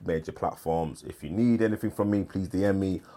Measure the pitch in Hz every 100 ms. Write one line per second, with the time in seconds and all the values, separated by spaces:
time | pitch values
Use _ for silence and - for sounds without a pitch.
0 | 90 80 - - 85 - 80 80 80 65
1 | - - 73 95 120 113 110 107 110 104
2 | 104 101 90 98 90 92 101 98 95 90
3 | -